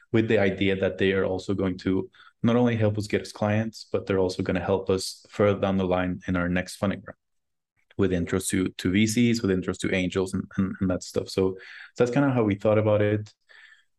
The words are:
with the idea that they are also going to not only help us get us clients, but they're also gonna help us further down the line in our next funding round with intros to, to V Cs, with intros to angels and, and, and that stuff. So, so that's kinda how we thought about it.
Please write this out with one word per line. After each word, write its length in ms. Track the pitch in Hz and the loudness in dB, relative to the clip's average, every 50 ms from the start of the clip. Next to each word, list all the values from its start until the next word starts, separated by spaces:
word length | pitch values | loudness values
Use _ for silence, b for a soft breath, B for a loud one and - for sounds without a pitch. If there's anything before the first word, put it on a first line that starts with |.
| b b | b b
with 160 | - 113 110 110 | 0 2 2 4
the 120 | 117 101 | 4 4
idea 360 | 101 98 95 - 98 95 95 | 4 2 2 0 0 0 2
that 220 | 95 98 92 - - | 0 0 -2 0 0
they 160 | 98 95 95 | 2 2 2
are 120 | 95 92 | 2 0
also 280 | 95 92 90 - - 98 | -2 -2 -4 -4 -4 -2
going 240 | 95 95 95 92 92 | -2 -2 -2 -2 -2
to 300 | - 95 95 98 95 - b b b b b _ - | -2 -2 -2 -2 -2 -6 b b b b b _ 0
not 120 | 120 117 | 2 2
only 200 | 123 123 120 117 | 4 2 2 2
help 220 | 107 110 104 104 110 | 2 2 0 0 -2
us 100 | 101 - | -2 -2
get 140 | - 98 | -2 -4
us 100 | - - | -4 -6
clients, 560 | - - 107 104 104 107 110 110 - - - - | -6 -2 0 0 0 0 0 -4 -6 -12 -8 -6
but 140 | - 98 - | -4 -4 -2
they're 140 | - 98 95 | 0 0 0
also 240 | 95 90 92 - 95 | 0 0 -2 -2 -4
gonna 160 | 95 92 90 | -2 -2 -2
help 300 | 87 92 98 95 - - | 0 0 -2 0 0 0
us 360 | 95 95 - - - - - - | -2 -2 -2 -6 -10 -14 -18 -10
further 300 | - - 104 104 101 98 | -2 2 2 2 4 2
down 180 | 101 98 98 95 | 0 0 0 0
the 80 | 95 | 0
line 340 | 90 90 90 90 90 90 90 - - | 0 0 0 0 -2 -4 -6 -4 -2
in 80 | 92 | -2
our 140 | 87 87 87 | 0 0 0
next 260 | 90 90 90 - - | 0 -2 -2 -4 -6
funding 260 | - 104 98 90 - - | -4 -2 -2 -2 -4 -8
round 120 | - - _ _ _ _ _ _ _ _ _ _ _ _ _ _ _ _ - | -14 -20 _ _ _ _ _ _ _ _ _ _ _ _ _ _ _ _ 0
with 140 | 98 92 | 2 2
intros 360 | 92 87 85 - - 92 - - | 2 0 0 0 -2 -2 -2 0
to, 200 | - 95 92 92 - - | 0 0 0 -2 -4 -4
to 140 | - 92 | -2 0
V 160 | 90 104 110 110 | 2 4 2 4
Cs, 340 | 107 120 120 120 117 117 | 4 4 4 4 2 2
with 100 | - 98 | 2 0
intros 280 | 95 92 90 98 92 - | 0 0 0 -4 -6 -4
to 140 | - - 95 | -4 -2 -2
angels 400 | 95 92 90 - 98 95 95 95 | 0 -2 0 0 -2 -2 -2 -2
and, 100 | 95 92 - - - | -4 -6 -4 -4 -2
and, 180 | 98 95 95 - | -2 -2 -2 -2
and 100 | 95 92 | -2 -2
that 140 | 90 87 - | -2 -2 -6
stuff. 260 | - - - - - | -6 -6 -6 -6 -4
So, 280 | - - 95 95 95 B B B B B B B B | -2 0 0 0 -2 B B B B B B B B
so 80 | - 165 | 0 0
that's 80 | - | 2
kinda 200 | 120 143 143 139 | 2 2 0 2
how 120 | 127 123 110 | 2 2 2
we 120 | 104 98 | 2 0
thought 220 | 98 - 110 107 107 | 0 2 2 2 4
about 240 | 107 107 104 104 | 4 2 2 2
it. 320 | 104 104 107 107 107 - - _ b b b b b b b b b b _ | 2 2 0 0 -2 -8 -14 _ b b b b b b b b b b _